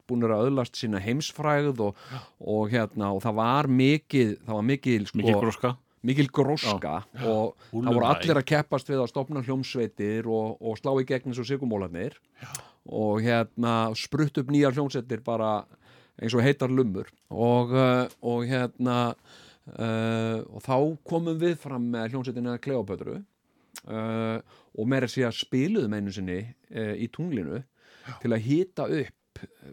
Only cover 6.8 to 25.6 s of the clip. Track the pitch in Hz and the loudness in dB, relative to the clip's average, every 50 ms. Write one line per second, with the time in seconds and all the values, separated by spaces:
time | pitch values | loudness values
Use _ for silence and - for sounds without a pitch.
6.8 | - 76 76 90 101 - - 123 127 113 110 107 110 - - _ - - - 113 | -2 -4 -4 -6 -8 -10 -10 -4 -2 0 2 2 0 -2 -4 _ -12 -8 -4 -2
7.8 | 120 123 120 120 113 123 151 - - 165 151 143 131 - 160 147 147 - 151 135 | 2 2 4 4 4 4 4 4 2 2 2 2 2 2 2 0 2 0 -2 -4
8.8 | - - 139 131 123 113 - 139 135 135 156 139 120 120 135 135 131 - - 127 | -2 -2 0 0 0 0 -2 -4 -4 -4 -4 -6 -4 -2 -2 -4 -4 -4 -4 -2
9.8 | 117 110 - - 101 104 107 113 110 113 113 110 110 110 - - - 113 110 - | -2 -2 -4 -4 -2 -2 -2 -2 -2 -2 -2 -2 -2 -4 -6 -6 -6 -6 -6 -4
10.8 | - 139 135 135 131 - 135 123 - 135 120 123 120 117 139 135 139 120 110 104 | -2 0 2 2 2 0 -2 -2 -2 -4 -6 -6 -4 -4 -4 -4 -2 -2 -2 -2
11.8 | 95 87 82 87 95 151 - - _ _ _ - - - - - - - _ _ | -2 -4 -6 -6 -6 -8 -8 -12 _ _ _ -20 -16 -14 -14 -14 -14 -18 _ _
12.8 | - - - 110 107 107 104 110 110 120 117 117 113 - _ - 117 117 117 113 | -14 -8 -4 -2 0 0 0 0 2 2 2 2 2 0 _ -2 0 2 2 2
13.8 | 113 113 110 - - - - 143 156 143 - 151 135 127 147 143 143 139 123 147 | 0 0 -2 -4 -6 -4 0 0 0 0 0 -2 -2 2 4 4 4 4 2 0
14.8 | 147 139 - 131 117 127 120 110 - 123 117 110 110 110 107 104 104 - - - | -2 -2 -4 -4 -6 -6 -6 -6 -4 -2 -2 0 0 0 0 -2 -4 -8 -16 -20
15.8 | _ - - - - _ _ - - 113 117 120 117 139 143 - 135 127 131 131 | _ -20 -20 -20 -20 _ _ -6 -4 0 2 4 6 4 4 4 2 0 2 2
16.8 | 127 110 92 95 - - - _ _ - - 98 117 120 120 123 120 120 127 131 | 2 2 0 -4 -6 -10 -14 _ _ -10 -4 0 2 4 4 4 4 4 4 4
17.8 | 131 127 123 127 127 123 - _ - 120 120 120 120 120 131 127 123 117 - - | 4 6 4 4 2 -2 -4 _ -4 -4 -2 -2 -2 -2 0 0 -2 -2 -2 -2
18.8 | 127 123 123 123 120 117 - - _ - - - - - - _ _ - - - | 0 2 2 2 2 0 -2 -6 _ -20 -20 -20 -20 -20 -20 _ _ -14 -8 -4
19.8 | 113 113 110 113 113 113 113 113 113 113 113 110 - - 104 104 - - 131 131 | -2 -2 0 0 0 0 0 0 0 -2 -2 -4 -6 -8 -14 -10 -4 0 2 2
20.8 | 147 156 160 151 - - 170 170 170 170 160 160 170 175 170 156 - 143 135 123 | 2 2 0 -4 -6 -4 -2 -2 -2 -2 -2 0 0 0 0 -2 -6 -8 -6 -4
21.8 | 120 120 120 113 113 113 127 135 123 131 113 123 120 123 120 117 - 143 135 123 | -2 -2 -2 -2 -4 -4 -4 -4 -4 -6 -6 -4 -4 -4 -4 -6 -4 -4 -2 -2
22.8 | 104 98 95 - - - - 196 202 - _ _ _ _ _ _ _ _ - - | -2 -4 -6 -8 -8 -8 -10 -10 -12 -14 _ _ _ _ _ _ _ _ -20 -18
23.8 | - - 110 110 110 113 113 113 113 113 113 113 - _ - - _ _ - - | -14 -10 -8 -6 -4 -4 -4 -2 -2 -4 -4 -6 -8 _ -20 -20 _ _ -8 -4
24.8 | 110 123 135 135 127 110 - 135 127 117 113 - - - - 127 | -2 0 0 0 0 0 0 0 -2 -2 -2 -4 -6 -2 0 0